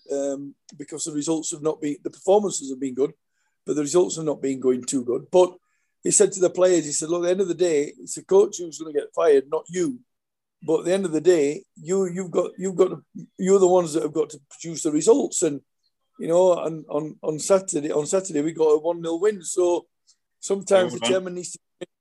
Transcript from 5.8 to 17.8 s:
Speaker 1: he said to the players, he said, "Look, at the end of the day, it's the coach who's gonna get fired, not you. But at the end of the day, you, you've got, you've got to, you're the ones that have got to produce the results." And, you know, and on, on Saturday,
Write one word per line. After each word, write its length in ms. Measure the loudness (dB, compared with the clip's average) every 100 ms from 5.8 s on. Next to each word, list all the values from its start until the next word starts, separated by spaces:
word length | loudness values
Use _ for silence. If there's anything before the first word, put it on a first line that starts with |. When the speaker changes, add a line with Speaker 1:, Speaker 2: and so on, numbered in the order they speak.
| _ _
Speaker 1:
he 60 | 0
said 220 | 4 4
to 80 | 4
the 100 | 0
players, 360 | 2 2 2 0
he 60 |
said, 180 | -4 -4
"Look, 120 | -2
at 40 | 0
the 60 |
end 100 | 0
of 60 | -2
the 60 |
day, 400 | 0 0 0 -2 -8
it's 160 | -14 -14
the 80 |
coach 340 | 2 4 4 0
who's 220 | -12 -12
gonna 120 | -8
get 200 | -6 -4
fired, 320 | 0 4 4 2
not 140 | -4 -6
you. 300 | -4 -4 -4 _ _ _ _ _ _
But 160 | -2 0
at 60 | 0
the 80 |
end 120 | 0 0
of 60 |
the 100 | 2
day, 420 | 4 4 2 -2 -12 -16
you, 320 | -4 -2 -2
you've 240 | -4 -4
got, 200 | -2 -2 -4
you've 180 | -4 0
got 120 | 0
to, 140 | 0 -14 -18 -18 -6
you're 220 | 2 6
the 80 | 6
ones 260 | 6 2
that 80 | -2
have 100 | -2
got 180 | -2 -4
to 80 | -8 _
produce 320 | -16 -12 -6
the 80 | -2
results." 520 | 2 4 4 2 -2
And, 180 | -2 -2 -10 _ _ _ _ -10
you 80 | 0
know, 260 | 4 4 4
and 280 | -2 -8 -6
on, 280 | -6 -6 -8
on 160 | -6 -6
Saturday, 520 | 2 2 2 -6